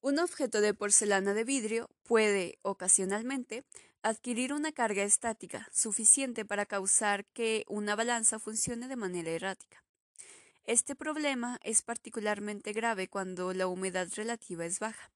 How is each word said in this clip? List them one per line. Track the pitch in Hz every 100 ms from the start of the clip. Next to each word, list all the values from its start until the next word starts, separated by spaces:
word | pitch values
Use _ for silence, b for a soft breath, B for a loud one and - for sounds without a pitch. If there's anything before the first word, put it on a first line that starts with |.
Un | 277 285
objeto | 349 - 269 214
de | 208
porcelana | 202 208 - 208 196 196
de | 208
vidrio | 226 277 214 226 233 _
puede, | - 233 214 202 175 -
ocasionalmente, | - 196 185 - 190 202 233 269 247 226 - B B B
adquirir | - 220 - 233 254
una | 294 302
carga | 302 233 202
estática | 202 - 233 220 - 220 214
suficiente | - 220 202 220 - 269 226
para | 214 202 202
causar | 202 190 - 214 202 208
que | - 226 220 -
una | 208 208 208
balanza | 233 240 220 220
funcione | 214 220 - 233 247
de | 262
manera | 196 180 165
errática. | 165 185 190 - - _ _ _ - B B B B
Este | - 240 -
problema | 277 311 302 294 262 240 247
es | - 220
particularmente | - 233 - 220 208 208 208 208 202
grave | 214 233 214 185
cuando | 196 185 180 185
la | 185 185
humedad | 185 185 185 180
relativa | - 214 233 - 170
es | 170 170
baja. | 220 220 -